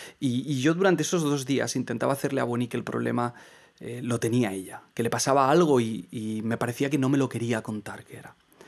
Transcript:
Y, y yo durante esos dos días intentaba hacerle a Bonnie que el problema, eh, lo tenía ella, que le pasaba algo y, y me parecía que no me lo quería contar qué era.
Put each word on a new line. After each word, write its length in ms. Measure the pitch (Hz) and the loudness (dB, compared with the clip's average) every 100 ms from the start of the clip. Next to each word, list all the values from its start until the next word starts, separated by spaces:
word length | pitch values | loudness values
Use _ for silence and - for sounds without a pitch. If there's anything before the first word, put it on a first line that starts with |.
| - - | -18 -4
Y, 240 | 135 123 135 | -2 0 -2
y 100 | 135 | 0
yo 140 | 139 | 2
durante 280 | 170 196 175 | 4 4 4
esos 200 | 151 180 | 2 0
dos 240 | 151 143 131 | 0 0 0
días 300 | 131 120 131 | 0 0 -2
intentaba 360 | - 117 131 | -4 -2 0
hacerle 280 | 139 139 135 | 0 -2 -2
a 40 | |
Bonnie 240 | 123 120 120 | -2 -2 -4
que 80 | 120 | -4
el 60 | |
problema, 500 | - 117 120 120 120 - - - - - | -4 -4 -2 -2 -2 -6 -18 -20 -20 -16
eh, 220 | - 120 | -12 -8
lo 160 | 120 120 | -4 -2
tenía 340 | 113 120 110 | 0 2 0
ella, 300 | 98 90 - - | -2 -10 -14 -10
que 120 | - | -4
le 40 | 117 | -2
pasaba 420 | 117 139 139 135 | 0 2 4 6
algo 300 | 160 165 131 | 6 6 4
y, 280 | 113 110 - | 2 -2 -8
y 320 | - 110 110 | -8 -6 -4
me 160 | 113 117 | -2 -2
parecía 320 | 120 120 139 | -2 0 0
que 80 | 143 | 2
no 100 | 131 | 4
me 80 | 139 | 4
lo 120 | 131 | 2
quería 340 | 117 117 113 | 0 -2 -2
contar 420 | 110 107 101 104 | -2 -8 -8 -14
qué 120 | - 117 | -16 -18
era. 160 | - - _ - | -18 -20 _ -20